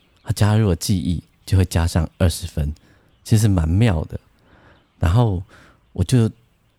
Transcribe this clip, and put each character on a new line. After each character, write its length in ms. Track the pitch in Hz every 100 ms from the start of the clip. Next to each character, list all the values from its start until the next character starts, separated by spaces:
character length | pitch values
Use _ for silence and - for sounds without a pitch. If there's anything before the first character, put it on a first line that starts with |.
| _ _
它 80 | -
加 260 | - 104 107
入 120 | 107
了 60 | 82
记 220 | - 95
忆， 260 | 76 82 - _ -
就 100 | 98
会 80 | 92
加 200 | 87 85
上 240 | 90 80 -
二 100 | 87
十 200 | - 87
分， 260 | - 73 - _ _ _ _
其 140 | - 110
实 100 | 107
蛮 220 | 92 78
妙 340 | 90 117 80 -
的。 140 | - _ _ _ _ - _ _ -
然 160 | 87
后 300 | 110 117 87 - - - _ _
我 100 | -
就 240 | - 127 110 - _ _ _